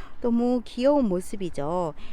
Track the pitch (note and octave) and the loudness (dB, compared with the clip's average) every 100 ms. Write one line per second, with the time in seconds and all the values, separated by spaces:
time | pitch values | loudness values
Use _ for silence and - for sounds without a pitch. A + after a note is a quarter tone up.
0 | - - A#3+ A#3 A#3+ B3 - - C4 D4 | -6 -4 0 2 2 0 -2 0 4 4
1 | A#3 F3+ - G3+ F3+ - C#3+ F3+ E3 - | 4 0 -2 -4 -4 -2 -2 -2 -2 -4
2 | - | -6